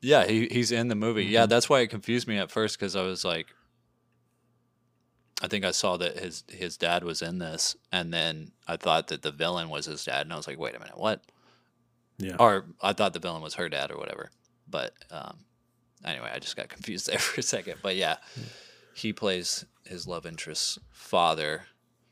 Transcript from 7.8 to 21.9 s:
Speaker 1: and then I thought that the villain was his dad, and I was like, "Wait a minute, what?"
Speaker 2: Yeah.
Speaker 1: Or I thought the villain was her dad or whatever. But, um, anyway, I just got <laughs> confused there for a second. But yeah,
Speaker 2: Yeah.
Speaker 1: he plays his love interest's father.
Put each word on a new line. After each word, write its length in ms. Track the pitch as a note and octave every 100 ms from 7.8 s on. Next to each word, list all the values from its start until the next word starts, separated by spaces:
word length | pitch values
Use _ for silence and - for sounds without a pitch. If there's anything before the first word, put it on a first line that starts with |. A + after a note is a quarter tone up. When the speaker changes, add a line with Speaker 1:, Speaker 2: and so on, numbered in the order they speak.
| _
Speaker 1:
and 200 | F#2 E2+
then 380 | E2+ E2 D#2 D#2 _ -
I 80 | E2+
thought 320 | F2+ D#2+ D#2+
that 140 | D2+
the 100 | D#2
villain 380 | C#2+ E2 F2+ E2
was 160 | D2+ D2
his 180 | D2+
dad, 180 | - C2 D2
and 80 |
I 20 | E2
was 120 | D2+
like, 120 | C#2+
"Wait 160 | C#2 A#1
a 40 |
minute, 180 | - -
what?" 260 | G#2+ G#2+ _ _ _ _ _ _ _ _ _ _
Speaker 2:
Yeah. 180 | F#2+ F2
Speaker 1:
Or 260 | A#2 G2 - -
I 100 | F#2+
thought 220 | G2+ G2+
the 60 | F2+
villain 220 | F2 E2
was 120 | D#2
her 160 | - F2
dad 200 | D2 C#2+
or 60 | D2
whatever. 340 | C#2+ C#2 - _ _ _ -
But, 260 | D2+ B1 _ -
um, 340 | E2 - - _ _ _ _ _ _
anyway, 260 | - C#2 A1+
I 60 | A#1+
just 180 | - -
got 100 | -
<laughs> 80 | -
confused 300 | - F#2+ -
there 120 | E3+
for 200 | - -
a 40 |
second. 360 | - A2+ F#2 E2
But 140 | G2+ F#2+
yeah, 220 | F2 D#2+ - -
Speaker 2:
Yeah. 80 | A2+ - - - _
Speaker 1:
he 200 | - A2
plays 500 | G#2 G#2+ F#2 F2 - - _ -
his 200 | F2+ F2+
love 180 | E2+ E2
interest's 520 | E2 - D#2 - - -
father. 760 | - - F#2 E2+ D#2+ D2+ D#2 - _ _